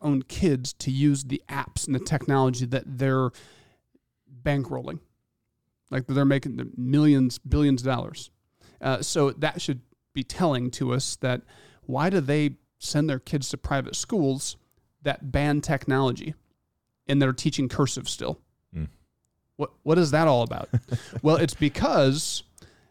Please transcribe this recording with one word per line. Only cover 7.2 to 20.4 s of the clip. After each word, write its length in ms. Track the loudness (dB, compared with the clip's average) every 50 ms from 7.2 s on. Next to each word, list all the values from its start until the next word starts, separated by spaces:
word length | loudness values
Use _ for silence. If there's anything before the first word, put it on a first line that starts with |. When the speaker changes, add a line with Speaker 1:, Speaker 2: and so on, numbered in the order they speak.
| 4 2 0 -4
Speaker 1:
billions 440 | -4 -2 2 2 4 4 2 2 0
of 40 |
dollars. 440 | -2 -2 -2 -4 -6 -10 -14 -18 -20 _ _ _ _ _ _ _ -20 _ _
Uh, 220 | -4 -4 -2 -2 -4
so 280 | -2 2 2 2 2 2
that 280 | 0 -4 -4 -4 -4
should 220 | -4 -4 -4 -6 -6 _ _ _ _ _ _
be 80 | -6 -6
telling 480 | -6 -4 0 0 2 2 2 -2 -4
to 240 | -4 -4 -2 -2 0
us 220 | -2 -2 -4 -6
that 260 | -4 -2 -2 -2 -2 -6 _ -20 -20 -20 -20 _ _ _
why 220 | -6 -2 0 0 2
do 120 | 2 0
they 360 | 2 2 2 2 2 0 -2 -6 _ _ _ _
send 320 | -12 -2 0 0 2 2
their 80 | 0 -2
kids 300 | -4 -4 -4 -4 -2 -4
to 80 | -8
private 400 | -8 -6 -4 -2 -2 -2 -4 -6
schools 600 | -8 -6 -2 0 0 2 2 0 -2 -4 -8 -10 -12 _ _ _ _ _ _ _ _ -6
that 300 | -6 -6 -6 -8 -4 -2
ban 280 | 0 0 2 0 0
technology 720 | 0 -2 -2 -2 0 0 2 2 2 2 0 -2 -6 -10 -12 -12 _ _ _ _ _ _ _ _ _ _ _ _ _ 0
and 120 | 2 2
they're 120 | 4 2 0
teaching 360 | 0 -2 -2 0 0 -2 -2
cursive 400 | 0 0 0 0 0 -6 -6 -8
still? 300 | -8 -6 -6 -6 -8 -8 _ _ _ _ _ _ -8
Speaker 2:
Mm. 120 | -8 -8 -8 -10 _ _ _ _ _ _ _ _ _ _ _ _
Speaker 1:
What, 160 | -8 -8 -8 -8 _ _
what 160 | 2 4 4
is 140 | 4 4 4
that 160 | 4 4 4
all 140 | 4 4